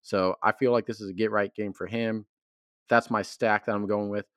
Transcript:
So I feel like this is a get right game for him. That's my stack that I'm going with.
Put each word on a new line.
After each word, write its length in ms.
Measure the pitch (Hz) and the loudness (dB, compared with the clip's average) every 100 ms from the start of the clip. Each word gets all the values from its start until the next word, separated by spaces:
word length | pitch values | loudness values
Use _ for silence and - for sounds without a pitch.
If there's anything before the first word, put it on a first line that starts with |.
So 340 | - 101 92 - | -4 0 2 2
I 120 | 107 | 0
feel 180 | - 127 | 2 2
like 140 | 120 110 | 2 0
this 160 | 107 | -8
is 80 | 101 | -8
a 40 | |
get 180 | 92 110 | -4 0
right 220 | 107 101 | 0 -2
game 200 | - 104 | -4 -8
for 120 | - 90 | -8 -6
him. 400 | 117 113 110 104 _ _ _ _ _ - | -4 -2 -4 -8 _ _ _ _ _ 2
That's 240 | 117 - | 4 4
my 100 | 110 | -2
stack 420 | 95 - 113 104 - | -2 -2 0 0 0
that 100 | 104 | -4
I'm 120 | 101 | -2
going 220 | 104 104 | -2 -2
with. 160 | 104 - | -6 -8